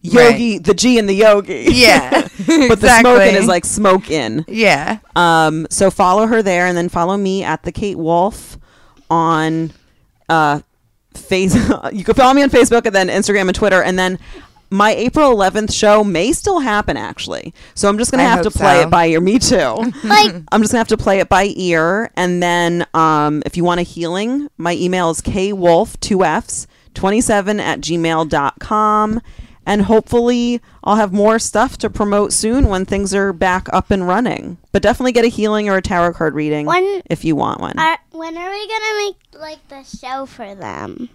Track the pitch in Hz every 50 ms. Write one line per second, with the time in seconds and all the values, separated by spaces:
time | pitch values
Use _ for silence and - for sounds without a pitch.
0 | - 170 180 240 247 240 226 - 240 233 202 180 160 180 202 185 - 254 247 226
1 | 214 202 196 190 220 220 208 208 196 - 233 - 117 - 240 254 247 220 185 160
2 | 135 127 - 320 285 - - - 190 160 330 320 269 247 226 202 208 254 247 226
3 | 233 247 247 240 - 185 190 196 208 233 185 175 - - - 202 214 196 185 190
4 | - - 151 156 123 110 110 135 165 - 196 220 226 196 170 139 151 185 220 214
5 | _ _ - 165 175 170 165 160 160 156 156 160 160 - - - 196 190 - -
6 | 202 185 180 208 220 220 233 226 214 196 180 175 180 180 180 175 170 175 - 175
7 | 170 175 196 202 202 190 190 196 - - 160 - - 196 - - 220 202 185 -
8 | 165 160 170 170 180 208 - - - - - - - _ _ _ _ _ _ _
9 | _ _ 165 170 165 165 165 156 156 160 160 165 165 160 - _ _ _ _ _
10 | _ _ _ _ _ - 160 160 156 147 143 147 - _ _ _ _ _ _ _
11 | _ _ _ - - - 190 185 190 190 - 240 214 - 254 - - - - 208
12 | 175 - - 262 254 254 269 285 285 277 - 254 240 - 226 233 - 233 196 196
13 | 185 180 - 190 196 - 202 202 190 185 185 - 214 202 190 185 - - - -
14 | - 277 240 - - - - 349 - _ _ _ _ _ 196 196 208 220 208 147
15 | 214 254 - 311 302 277 240 208 196 185 180 214 214 208 - - - 208 208 214
16 | 214 202 180 156 180 240 339 - - 415 392 339 269 233 208 208 208 - 160 117
17 | 107 - - - - - 85 64 - - - _ - - _ - - 202 202 214
18 | 240 - - 262 254 247 226 175 170 214 - - 160 147 143 170 165 165 190 175
19 | 170 165 160 165 180 185 220 262 - - 247 190 151 127 110 - 226 240 - -
20 | - 214 403 427 427 403 170 175 156 - - 226 226 202 - 233 226 - 220 -
21 | - 220 196 196 170 - 202 185 196 202 - - 185 175 170 160 160 170 190 208
22 | 233 - _ - 180 180 175 175 175 175 175 175 175 170 170 175 - _ - 160
23 | 160 160 156 151 147 151 151 151 - - - 175 165 175 175 175 175 - - 165
24 | 170 165 170 190 208 233 254 285 294 285 _ - 160 175 175 - 180 175 185 185
25 | 180 170 160 - - - - 202 185 202 208 190 175 175 170 170 185 - - -
26 | - - 214 185 185 160 156 208 - - - - - - _ _ _ _ _ -
27 | - 190 208 220 - - 220 202 190 196 214 208 - 143 160 - 147 156 165 170
28 | 165 165 165 160 160 151 165 151 143 - - _ - - 220 214 214 214 214 214
29 | 214 214 214 233 - - - - - - - _ _ - 202 208 196 196 226 220
30 | - - - 240 233 240 247 240 240 240 240 233 _ _ _ _ - - 202 220
31 | 214 196 180 202 202 220 220 226 226 - - 208 240 262 - - - 214 185 -
32 | - 208 202 208 208 - - - - 220 233 269 277 220 196 185 190 - 202 196
33 | 202 190 190 202 196 196 185 160 190 185 180 185 - - - 190 180 _ 208 196
34 | 180 175 180 208 247 208 - - - - 175 - _ _ - 196 196 202 240 -
35 | 254 254 240 240 226 240 - - 208 214 214 214 208 208 196 190 180 - 202 175
36 | 175 175 170 - 165 156 139 151 151 151 151 151 147 214 339 359 370 392 403 370
37 | - - 170 - - - 156 139 - - - - - - - - 320 320 330 -
38 | _ _ - 320 320 330 330 339 349 370 392 415 427 392 440 440 427 440 427 415
39 | 403 403 370 _ _ _ _ 302 311 311 311 302 _ _ 285 269 269 - - -
40 | - 254 262 269 269 262 - - 233 196 202 202 165 107 87 69 104 98 - -
41 | 240 240 _